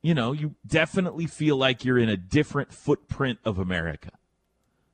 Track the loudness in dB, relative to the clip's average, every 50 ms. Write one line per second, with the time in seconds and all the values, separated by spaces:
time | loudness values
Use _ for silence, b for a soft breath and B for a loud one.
0 | 0 0 2 2 2 0 -2 -4 -4 -6 -8 _ -6 0 0 2 2 2 0 -2
1 | -2 -2 -2 -4 -6 -6 -4 -2 0 2 2 4 2 2 0 0 0 2 4 4
2 | 4 4 2 -2 -2 0 2 2 2 2 0 -6 -6 -6 -10 -6 -2 0 0 0
3 | _ -6 -4 -4 -2 -2 -4 -4 -4 -4 -2 -2 -2 -2 -2 -2 -2 -4 -6 -8
4 | -12 -18 -20 _ _ _ _ _ _ _ _ _ _ _ _ _ _ _